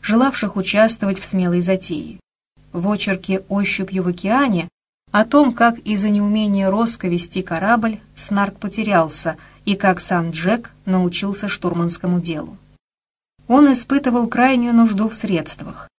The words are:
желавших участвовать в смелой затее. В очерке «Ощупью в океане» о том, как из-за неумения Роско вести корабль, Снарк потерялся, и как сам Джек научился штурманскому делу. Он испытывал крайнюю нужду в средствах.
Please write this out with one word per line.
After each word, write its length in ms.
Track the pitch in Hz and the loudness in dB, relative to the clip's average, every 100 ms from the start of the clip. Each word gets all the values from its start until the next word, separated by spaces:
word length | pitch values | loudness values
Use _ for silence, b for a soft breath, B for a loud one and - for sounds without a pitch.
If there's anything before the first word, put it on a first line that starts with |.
желавших 540 | - 220 269 262 208 196 | 2 2 2 0 -6 -4
участвовать 640 | 185 202 220 - 196 190 | -2 2 2 2 -2 -4
в 60 | - | -4
смелой 360 | 190 180 175 | -2 0 0
затее. 580 | 175 190 - 160 - 190 _ _ _ _ - | 0 -2 -2 -6 -10 -18 _ _ _ _ -12
В 140 | 175 185 | -6 -4
очерке 560 | 208 - 190 - 190 - | -2 -4 -6 -4 -6 -2
«Ощупью 540 | 196 196 - 190 190 | -4 -2 -4 -4 -4
в 40 | 175 | -4
океане» 600 | 175 190 247 277 180 165 _ _ _ _ | -4 -2 0 2 -2 -4 _ _ _ _
о 120 | 208 | 0
том, 300 | 226 285 277 | 2 4 4
как 260 | 233 233 233 | 4 2 2
из-за 300 | - 208 208 | -4 -2 0
неумения 600 | 208 208 214 214 196 190 | 2 2 0 2 2 2
Роско 380 | 202 226 - 185 | 2 0 0 -2
вести 340 | 175 - 190 | -2 -2 -4
корабль, 580 | 185 165 190 233 220 214 - | -4 -2 2 2 0 -4 -12
Снарк 440 | - - 196 196 196 | -4 0 0 0 -4
потерялся, 800 | 202 - 214 190 160 - 165 156 B B | -8 -4 2 2 2 0 0 -6 B B
и 120 | - 196 | -4 0
как 240 | 196 180 | 0 0
сам 320 | - 180 170 | 0 -2 -2
Джек 400 | 160 175 233 233 - - | -4 -2 -2 -4 -14 -2
научился 640 | 185 180 175 196 196 208 | 0 0 -2 -4 -4 -6
штурманскому 720 | - 180 170 170 170 175 175 | -4 -4 -2 0 0 0 -2
делу. 380 | 175 156 - - _ _ _ _ _ _ _ _ - | -2 -8 -10 -16 _ _ _ _ _ _ _ _ 2
Он 240 | 254 294 | 6 6
испытывал 560 | 247 - 277 277 240 233 | 4 2 0 2 0 0
крайнюю 460 | 233 254 262 240 | 2 2 4 4
нужду 340 | 233 226 196 220 | 4 4 4 -2
в 80 | - | -4
средствах. 760 | 196 175 151 - 151 - - | -2 -2 -2 -8 -10 -14 -20